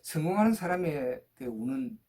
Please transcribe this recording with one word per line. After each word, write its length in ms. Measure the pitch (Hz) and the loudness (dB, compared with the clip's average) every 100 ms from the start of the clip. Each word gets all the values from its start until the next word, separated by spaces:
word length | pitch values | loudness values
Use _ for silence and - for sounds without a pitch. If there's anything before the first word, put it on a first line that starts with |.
성공하는 520 | - 160 160 202 220 | -4 -2 2 4 4
사람의 680 | 220 175 180 175 147 127 123 _ | 4 0 0 0 0 -2 -4 _
그 120 | _ 127 | _ -8
운은 520 | 110 120 135 123 110 | -4 -4 -2 -4 -10